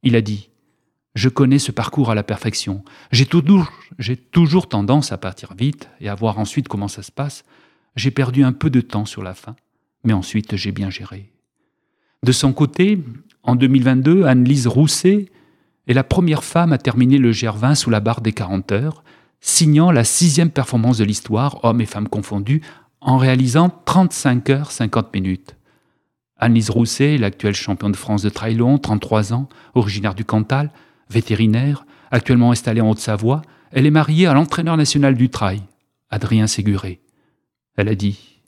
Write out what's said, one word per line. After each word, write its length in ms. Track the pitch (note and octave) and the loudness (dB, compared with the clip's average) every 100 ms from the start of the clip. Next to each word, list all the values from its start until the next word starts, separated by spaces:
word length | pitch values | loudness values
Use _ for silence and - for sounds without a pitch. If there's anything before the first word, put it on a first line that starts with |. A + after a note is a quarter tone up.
Il 140 | C3+ A#2 | 2 2
a 40 | |
dit : « 280 | G#2 G#2 - _ _ _ _ _ _ A2 | 0 -6 -12 _ _ _ _ _ _ -2
Je 140 | B2 | -2
connais 280 | B2 C3+ C#3 | 2 2 2
ce 140 | - | 0
parcours 400 | A#2+ A2+ - A#2+ | -6 -6 -2 -2
à 40 | G#2+ | -2
la 80 | |
perfection. 600 | G#2 G2+ A2+ - - G2 - - _ | -4 -6 -6 -6 -8 -10 -12 -20 _
J'ai 120 | A#2 C3 | 0 2
tout 160 | E3+ | 2
dou-, 260 | D3 G3 D#3 - - - | 4 2 2 -10 -20 -12
j'ai 200 | G#2+ B2 | -8 -8
toujours 500 | _ F3 E3 F3+ - | _ 2 4 2 0
tendance 460 | G#2+ G2+ C#3 - | -4 2 0 0
à 40 | F#2+ | -6
partir 360 | F#2+ F2+ - F#2 | -10 -12 -18 -4
vite 320 | C3 C#3+ - _ | -4 -4 -16 _
et 80 | G#2 | -12
à 60 | G2+ | -4
voir 220 | A2 G#2 | -4 -2
ensuite 300 | G2+ - B2 | -4 -6 -6
comment 220 | G#2+ G2+ | -6 -8
ça 120 | - | -10
se 120 | G2 | -16
passe. 320 | - C#3 - _ _ _ _ _ - | -10 -10 -10 _ _ _ _ _ -4
J'ai 160 | B2+ | -4
perdu 320 | C3+ B2+ B2 | -2 -2 2
un 80 | C3 | 2
peu 180 | B2+ D#3 | 2 0
de 120 | B2+ | 0
temps 240 | A#2 G#2 G#2 | -2 -6 -8
sur 180 | - | -10
la 100 | F#2+ | -14
fin, 220 | F#2 - A2+ _ _ _ _ | -16 -20 -20 _ _ _ _
mais 80 | A#2+ | -2
ensuite 460 | G#2 F#2 A2 G#2+ G2+ | -2 -2 -6 -4 -8
j'ai 160 | G2+ | -6
bien 160 | G2 G2 | -6 -8
géré. » 420 | F2+ G2 G2+ G2+ _ _ _ _ _ _ _ _ _ | -10 -16 -18 -20 _ _ _ _ _ _ _ _ _
De 100 | B2 | 0
son 180 | B2+ C#3 | 2 0
côté, 500 | C3 D3 - F#3+ G#3 C3 A2+ _ _ | 0 -2 2 0 0 -4 -16 _ _
en 120 | - B2 | -2 2
deux 120 | C3 | 4
mille 180 | C3+ B2 | 4 4
vingt-deux, 400 | C3 C3 F3+ D3 | 2 4 4 4
Anne-Lise 420 | B2+ B2 C#3 A#2+ | 4 4 2 2
Rousset 600 | G#2+ D3+ - F3+ G#3 F#3+ _ _ _ _ _ - | 2 2 2 2 2 -2 _ _ _ _ _ -2
est 60 | |
la 100 | B2 | 0
première 400 | C3 - F3 D3+ | 2 0 2 0
femme 300 | - E3 E3+ | -2 0 2
à 40 | C#3 | 2
terminer 420 | - A#2 B2+ C#3 | 0 2 4 4
le 120 | A#2+ | 4
G 160 | A2 A2+ | 0 -4
R 80 | G#2 | -2
vingt 200 | B2 D3 | 0 0
sous 140 | - | 2
la 120 | A2 | 0
barre 180 | G#2+ A2+ | 0 -2
des 140 | A2 | -4
quarante 400 | G#2+ F#2 F#2+ F#2+ | -4 -4 -6 -2
heures, 280 | G2+ D3 D#3 _ _ _ _ | -4 -4 -8 _ _ _ _
signant 520 | - - D#3+ D3 F3 | -4 2 4 6 6
la 120 | D3+ | 4
sixième 460 | A2+ - F3 C#3+ E3 | 2 2 2 2 0
performance 480 | - B2+ A#2+ A2+ A#2 | 0 -2 0 0 2
de 80 | G#2 | 0
l'histoire, 580 | G#2 - G#2+ C#3 - | -2 -4 -2 -2 0
hommes 160 | A#2 A#2 | 0 0
et 60 | A2 | -2
femmes 240 | G#2 G#2+ | -6 -6
confondus, 520 | G#2 G2+ G2+ G2+ D3+ - - _ _ | -6 -6 -6 -2 -2 -4 -20 _ _
en 160 | - C3 | 0 2
réalisant 520 | C3 B2+ C3 C3 F3 | 4 2 2 2 2
trente-cinq 800 | - - F#3 F3+ - D3 B2 - | 0 -2 2 2 0 -2 0 0
heures 220 | C#3 D3 | -2 -2
cinquante 420 | - A2 A#2 G#2+ | -6 -2 -2 -4
minutes. 420 | G2+ F#2+ F#2 - - _ _ _ _ _ _ _ _ | -6 -4 -6 -8 -20 _ _ _ _ _ _ _ _
Anne-Lise 320 | A#2 A#2 G#2+ | 2 2 2
Rousset 440 | G#2+ A#2 - C#3+ D3+ | 0 -2 0 0 2
est 20 | |
l'actuelle 360 | G#2 - G#2+ G2 | -2 -2 -4 -4
championne 360 | - G2 G#2 | -6 -4 -4
de 60 | G2 | -4
France 260 | - G#2 | -4 -2
de 60 | G2+ | -2
trail 260 | - A2+ A2+ | -4 -6 0
long, 240 | A#2+ C#3 | 2 2
trente-trois 540 | - G#2+ - A2 G2+ | 0 -4 0 -2 0
ans, 140 | A#2 C3+ - - B2 | -4 -6 -14 -6 -2
originaire 400 | G#2 G2+ G2+ F#2+ | -2 -2 -6 -6
du 100 | A2 | -2
Cantal, 460 | A2 G#2+ C3+ D3 _ _ _ _ | -2 0 -2 -4 _ _ _ _
vétérinaire, 760 | A2 - G#2+ A2 A2+ C#3 C#3+ - _ _ | -4 -2 0 2 2 0 -4 -8 _ _
actuellement 400 | B2 - B2 A#2+ | -4 2 4 4
installée 300 | A#2 - A2+ | 2 0 0
en 80 | A2 | 0
Haute-Savoie. 540 | G#2+ - G#2 A2 C#3+ D3+ _ _ | 0 -4 -2 -2 -2 -6 _ _
Elle 140 | C3+ C#3+ | 0 2
est 60 | |
mariée 340 | D#3 D3+ D#3 F3+ | 4 2 2 4
à 80 | |
l'entraîneur 420 | C#3 D#3+ - E3 E3 | 4 2 -2 -2 0
national 400 | D3 D3 C#3 B2+ | 0 2 2 2
du 140 | B2 | 0
trail, 320 | - G2+ G2 F#2+ _ _ _ _ | 0 -4 -4 -10 _ _ _ _
Adrien 380 | G#2+ G2 A2 G#2+ | -6 0 0 0
Séguré. 520 | - G2+ G2 F#2+ F2+ _ _ _ _ _ _ _ - | 0 -2 -2 -6 -14 _ _ _ _ _ _ _ -4
Elle 140 | G#2 | -2
a 60 | G2+ | -2
dit 460 | G2+ G2+ _ _ | -2 -4 _ _